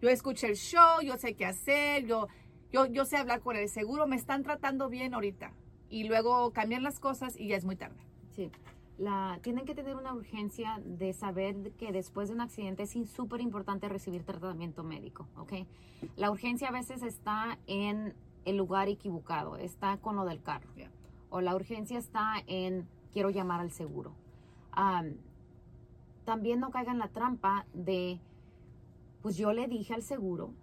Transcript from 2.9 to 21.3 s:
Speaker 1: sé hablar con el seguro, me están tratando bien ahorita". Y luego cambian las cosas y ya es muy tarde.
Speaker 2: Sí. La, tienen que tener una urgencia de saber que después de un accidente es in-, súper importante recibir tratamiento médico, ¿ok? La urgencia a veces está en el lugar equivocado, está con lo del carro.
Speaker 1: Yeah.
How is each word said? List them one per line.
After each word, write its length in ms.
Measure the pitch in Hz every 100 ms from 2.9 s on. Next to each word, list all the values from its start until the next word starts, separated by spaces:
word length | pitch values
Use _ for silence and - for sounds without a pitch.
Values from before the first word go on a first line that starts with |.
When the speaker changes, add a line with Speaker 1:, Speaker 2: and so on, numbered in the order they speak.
| 247
Speaker 1:
sé 120 | 269 294
hablar 220 | 247 240
con 140 | 240 226
el 120 | 208
seguro, 400 | 220 214 277 302
me 80 | 254
están 260 | - 277
tratando 460 | 277 294 277 269 269
bien 260 | 247 254
ahorita". 380 | 247 202 190 - - - - -
Y 140 | 220
luego 460 | 220 226 226 247 240
cambian 300 | 233 214 240
las 160 | 269 277
cosas 400 | 277 262 254 240
y 100 | 208
ya 80 | 196
es 80 | 180
muy 100 | 190
tarde. 240 | - - - - -
Speaker 2:
Sí. 160 | - 175 - - - - -
La, 400 | 208 196 190 175
tienen 220 | 233 247 269
que 80 | 294
tener 180 | 277
una 180 | 269 262
urgencia 680 | 254 208 214 208 202 220 220
de 280 | 185 175 190
saber 600 | 185 202 180 190 202 202
que 200 | - 226
después 360 | 190 180 - 202
de 60 |
un 60 | 233
accidente 440 | 233 - 202 190
es 120 | 208 233
in-, 100 | 220
súper 340 | - 240 240
importante 460 | 240 208 196 196 208
recibir 360 | 196 - 175
tratamiento 580 | 165 185 180 170 170 160
médico, 460 | 160 156 - - 151 -
¿ok? 160 | - 190 185 - - - - -
La 140 | 202
urgencia 380 | 208 240 240 277
a 40 |
veces 300 | 247 247 262
está 560 | 247 220 - 214 226 226 -
en 480 | 196 202 208 214 - - -
el 120 | - 196
lugar 320 | 185 196 196
equivocado, 680 | 202 202 170 - 165 156 156
está 420 | - - 196 196
con 180 | - 202
lo 80 |
del 180 | 190 156
carro. 260 | - 139 -
Speaker 1:
Yeah. 160 | - 135 - - - -